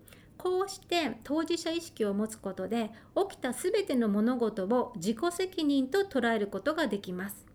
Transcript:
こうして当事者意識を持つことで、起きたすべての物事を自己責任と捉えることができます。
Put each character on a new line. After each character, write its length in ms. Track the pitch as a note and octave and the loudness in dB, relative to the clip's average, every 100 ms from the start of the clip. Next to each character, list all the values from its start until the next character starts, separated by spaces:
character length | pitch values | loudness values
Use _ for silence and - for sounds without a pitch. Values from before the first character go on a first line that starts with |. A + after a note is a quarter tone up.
| - - - - | -20 -20 -20 -6
こ 240 | F#4 F#4 | 0 0
う 80 | G4 | 0
し 120 | - | -6
て 380 | - F4 C#4+ - | -2 0 0 -4
当 200 | - D#4 | -2 -2
事 140 | E4 E4+ | 0 -2
者 100 | E4 | -2
意 120 | E4+ | -4
識 220 | - - | -6 -2
を 120 | G#3 G3+ | 0 0
持 120 | A3 | -2
つ 80 | - | -6
こ 160 | G3 | -8
と 140 | F#3+ F#3+ | -6 -2
で、 240 | A#3 G#3+ - - E4 | -2 -2 -8 -4 0
起 220 | G4 - | 0 -2
き 20 | |
た 140 | B3+ | -4
す 160 | A#3+ F#4 | -2 0
べ 140 | G#4+ | 0
て 120 | G4 B3+ | 2 2
の 140 | A3+ | 4
物 280 | G3+ A3+ B3+ | 4 2 2
事 280 | A3 G#3 F#3+ | 0 0 2
を 280 | B3 - - | 2 2 -2
自 180 | F#3 | -2
己 40 | A3+ F4 | 0 0
責 340 | E4+ F#4 F4 | 0 -2 0
任 240 | D4 C#4 C4 | 2 4 4
と 100 | G4 | 2
捉 340 | G4 C4 A#3 | 2 0 2
え 60 | A3+ | 2
る 80 | G3+ | 0
こ 140 | G3 | -2
と 120 | C#4+ | -2
が 140 | D#4+ C4 | 0 0
で 100 | G3+ | -2
き 160 | F#3 | -4
ま 160 | F3+ G3+ | -6 -6
す。 160 | - - | -10 -18